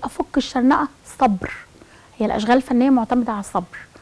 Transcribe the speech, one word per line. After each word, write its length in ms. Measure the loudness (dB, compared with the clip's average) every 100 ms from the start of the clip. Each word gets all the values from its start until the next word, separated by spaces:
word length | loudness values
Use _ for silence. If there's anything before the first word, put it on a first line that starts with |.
أفك 320 | -2 -6 -4 -4
الشرنقة، 520 | -2 0 2 2 0 -6 -20
الصبر. 460 | 0 2 2 -4 -10 -18 -20 -20 -20 -20 -4
هي 80 | -2
الأشغال 300 | 0 2 2
الفنية 340 | 2 2 4
معتمدة 420 | 4 2 0 0
على 80 | -4
الصبر، 380 | -6 -6 -6 -12 -20 -20